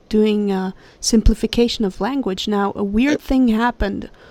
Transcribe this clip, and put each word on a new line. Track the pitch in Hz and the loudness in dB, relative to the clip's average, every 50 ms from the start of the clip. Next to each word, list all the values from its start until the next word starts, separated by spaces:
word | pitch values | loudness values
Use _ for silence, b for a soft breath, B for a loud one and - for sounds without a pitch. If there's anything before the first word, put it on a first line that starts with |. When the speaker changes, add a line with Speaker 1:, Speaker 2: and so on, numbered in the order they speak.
| _ _ | _ _
Speaker 1:
doing | - 214 214 220 208 208 208 202 | 2 2 2 4 2 0 0 0
a | 196 190 190 185 190 b b b b b | -2 -2 -4 -6 -8 b b b b b
simplification | - - - 220 214 - 220 - - 220 - 233 240 233 - - 226 | -2 2 2 4 6 4 2 4 -2 -2 0 0 0 0 0 -2 -4
of | 190 185 - | -4 -2 -4
language. | 190 226 277 277 240 196 185 185 - | -4 -4 -2 -4 -4 -4 -6 -4 -4
Now, | 208 214 202 202 196 - | -4 -2 0 -2 -2 -2
a | - 208 | -4 -6
weird | 196 202 220 254 285 294 | -2 0 0 2 2 0
Speaker 2:
Yep. | - | -2
Speaker 1:
thing | - - 269 262 254 | -2 0 2 2 4
happened | 240 214 220 233 247 240 - 214 196 196 - - - b b b b | 4 2 2 0 -2 -2 -2 -4 -4 -4 -6 -10 -14 b b b b